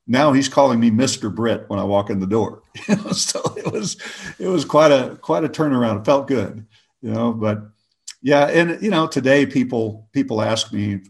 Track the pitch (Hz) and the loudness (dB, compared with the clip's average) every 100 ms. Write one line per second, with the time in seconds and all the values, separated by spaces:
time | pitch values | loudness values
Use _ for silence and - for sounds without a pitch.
0 | - 127 151 135 135 - 139 117 117 110 | -2 2 4 4 2 4 4 4 4 4
1 | 135 - 107 92 113 104 - 101 98 101 | 0 -2 -6 -2 -2 -2 -4 -6 0 0
2 | 101 101 95 110 98 - _ - - 208 | 0 -4 -2 0 -2 -6 _ -12 -2 -2
3 | - - - - - - - 220 202 - | -2 -4 -4 -4 -6 -6 -6 -6 -6 -10
4 | - - 196 - 185 180 135 151 156 135 | -14 -14 -14 -6 -2 -2 2 4 6 4
5 | 120 104 - 170 156 - 151 127 117 101 | 2 -6 -4 -2 -2 -2 0 0 0 0
6 | 107 139 139 127 95 110 - _ _ _ | 0 0 0 -4 -4 -10 -18 _ _ _
7 | 113 110 117 110 107 104 107 _ _ _ | -8 -4 -2 -2 -2 -4 -8 _ _ _
8 | - - 127 143 143 170 170 160 214 165 | -20 -6 2 4 4 4 2 0 -2 0
9 | 156 139 127 139 139 135 123 123 110 107 | 0 0 4 4 4 0 -2 -2 -4 -8
10 | - 139 135 110 110 110 - 104 104 98 | -6 -4 -2 -2 0 -2 -4 -4 -4 -4
11 | - | -6